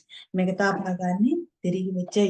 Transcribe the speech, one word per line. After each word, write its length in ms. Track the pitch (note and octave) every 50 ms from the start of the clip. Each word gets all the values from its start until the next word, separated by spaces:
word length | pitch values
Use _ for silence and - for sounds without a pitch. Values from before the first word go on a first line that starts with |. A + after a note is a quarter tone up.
| - _ - - - _ -
మిగతా 340 | F#3 F#3 F3+ F#3 F#3+ G3+ G3 F#3
భాగాన్ని 560 | F#3 F#3+ F#3 F3+ F3+ F#3 F3+ F#3 G3+ G#3+ C#4+ E4 F4 - - _ _
తిరిగి 320 | - F3+ F3 F#3 F#3 F#3+
వచ్చే 320 | F#3 F3+ F3+ - - G#3 G3+ F#3